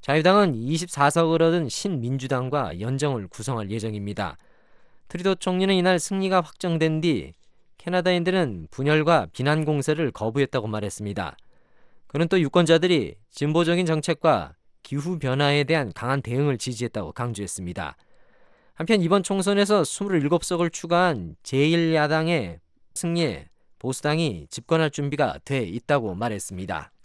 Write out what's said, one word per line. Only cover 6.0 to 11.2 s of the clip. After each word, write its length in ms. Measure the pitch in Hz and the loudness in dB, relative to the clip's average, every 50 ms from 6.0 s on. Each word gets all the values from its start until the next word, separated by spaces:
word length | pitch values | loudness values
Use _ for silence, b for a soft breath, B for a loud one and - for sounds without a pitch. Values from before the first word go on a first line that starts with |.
| - - 196 190 190 190 185 185 | 0 -2 -2 -2 -2 2 2 0
확정된 600 | 170 - - _ - 180 165 160 160 160 156 156 | 0 -2 -10 _ -4 -2 0 2 2 2 0 0
뒤 320 | 156 175 147 104 71 65 - _ _ - _ _ _ _ - _ | 0 0 0 0 -4 -8 -16 _ _ -20 _ _ _ _ -20 _
캐나다인들은 880 | - - 175 180 170 185 180 175 170 180 185 190 175 131 104 87 80 - | -8 -2 -2 0 2 2 2 2 2 0 2 2 0 0 -2 -8 -12 -12
분열과 600 | - - 131 143 151 156 156 156 170 151 101 82 - | -8 -4 0 2 2 2 4 4 4 2 2 -2 -6
비난 320 | - 123 139 151 160 156 | -2 0 2 2 2 2
공세를 460 | 147 151 143 127 - 156 151 165 131 | 0 0 0 2 0 0 0 0 -4
거부했다고 560 | - - 107 110 113 139 139 131 - 131 104 113 | -2 -2 -4 -2 0 0 0 0 0 -4 -2 -2
말했습니다. 720 | 107 107 104 98 - - 104 104 101 101 | -4 -4 -4 -6 -6 -6 -6 -6 -4 -4